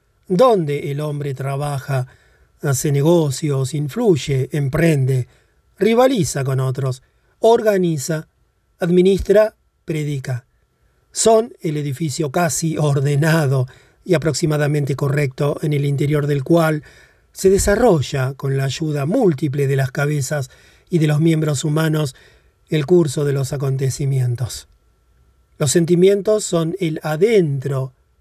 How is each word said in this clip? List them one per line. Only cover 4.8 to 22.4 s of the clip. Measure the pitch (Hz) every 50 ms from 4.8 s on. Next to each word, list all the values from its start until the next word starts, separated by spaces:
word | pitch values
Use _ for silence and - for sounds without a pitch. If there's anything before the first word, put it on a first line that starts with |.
| 160 170 160 143 131 127 135 127 120 - _ _ _ _ _ _ _ _ _ -
rivaliza | 196 214 233 226 254 262 277 226 156 - - 147 135
con | 131 135 131
otros, | 131 131 127 143 135 131 127 - _ _ _ _ _ _ _ _
organiza, | - 226 233 233 226 220 208 190 185 170 160 147 - - 165 147 160 _ _ _ _ _ _ _ _ _ _ -
administra, | 175 170 180 180 180 190 196 180 - - 196 208 214 220 - _ _ _ _ _ _
predica. | - 160 156 151 147 147 135 131 - 127 120 - _ _ _ _ _ _ _ _ _ _ _ _ _ -
Son | - - 220 226 220 226 254 349 _
el | - 175 147
edificio | 147 147 147 135 - 170 156 127 - 160 143
casi | 131 175 175 165 - - - 160 156 -
ordenado | 156 151 143 147 135 147 147 139 156 160 156 165 156 131 135 131 127 131 - - _ _ _ _ -
y | - 180
aproximadamente | 156 139 165 147 - - 151 151 147 147 147 147 151 143 135 143
correcto | 135 143 139 135 143 147 135 131 - 147 143 151 - -
en | 156 151
el | 143 143
interior | 143 143 135 147 143 151 151 147
del | 143 147 143 131
cual | - 165 170 160 156 156 151 - - - - - _ _ _ _ _ _
se | - - 190
desarrolla, | 196 190 - 214 202 220 240 240 180 156 127 - - 139 131 131 139
con | - - 135 135
la | 135 135
ayuda | 135 127 - 165 156 147 147 135
múltiple | 143 196 277 247 185 156 131 - 147 131 147 139
de | 135 139
las | 135 135 131 -
cabezas | - 143 143 151 147 131 - 156 147 131 - _ - _ _ _ _ _ -
y | - 170
de | 156
los | 151 151 147
miembros | 160 165 160 156 156 147 147 131 -
humanos, | 156 151 160 160 160 151 156 151 131 - - - _ _ _